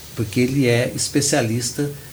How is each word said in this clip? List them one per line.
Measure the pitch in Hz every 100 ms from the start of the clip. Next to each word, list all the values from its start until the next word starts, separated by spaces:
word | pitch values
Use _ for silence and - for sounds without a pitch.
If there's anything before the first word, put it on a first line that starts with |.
| -
porque | - 110 127
ele | 123 135 123
é | 120 127
especialista | - - 147 - 151 113 117 120 - 147 - -